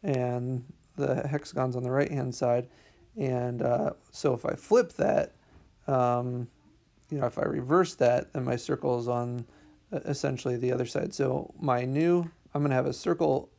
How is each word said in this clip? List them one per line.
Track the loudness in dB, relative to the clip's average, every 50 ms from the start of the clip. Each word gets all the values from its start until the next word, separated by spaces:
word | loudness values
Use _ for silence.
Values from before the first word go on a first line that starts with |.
and | 0 0 0 0 0 0 -2 -2 -2 -2 -4 -4 -6 -8 -20 _ _ _ _
the | -2 0 0 0 0 0 -2
hexagon's | -2 -4 -4 -4 -4 -2 -2 0 -2
on | -2 -2
the | 0
right-hand | 2 2 2 2 0 -4 -4 -4 -4
side. | 0 2 2 2 2 0 -4 -12 -20 -20 -20 _ _ -20 _ _
And, | -4 -2 -2 0 0 -2 -2 -2 -2
uh, | 0 0 2 2 0 -2 -4 -6 _ _
so | -18 -2 0 0 0
if | 0 -2
I | -4 -6
flip | -6 0 4 4 4 4 2 0
that, | 0 0 2 2 2 0 -2 -6 _ _ _ -20 -20 -20 _ _ _ _
um, | 0 2 2 4 4 2 0 0 -4 -4 -6 -8 -10 _ _ _ -20 _ _ _ _ _ _ -12 -8
you | -4 -2
know, | -2 -2
if | 0 0
I | -2
reverse | 0 0 -2 -2 2 4 4 4 2 2
that, | 2 4 4 4 4 0 -2 -6
then | -4 -2
my | -2 -2
circle | -2 0 -2 -4 -2 0 0 0 0
is | 0 -2
on, | -2 -2 -2 -2 -4 -6 -8 -10 -16 -20 -20 -20 -20 -20 _ _
uh, | -8 -6 -4
essentially | -4 -4 -2 -2 -2 -2 -2 -2 -4 -2
the | 0 0 0
other | 0 0 -2 -2
side. | -2 -2 -2 -2 -2
So | -2 0 0 0 -2 -4 -8 -12 -6
my | 0 0 0 0 0
new, | 0 0 2 4 4 4 2 2 -2 -8 _ _ -8 -4
I'm | -2 0
gonna | 2 2
have | 2 2 0
a | -2
circle | -4 -2 -2 0 2 2 2 2 0 -2 -6 _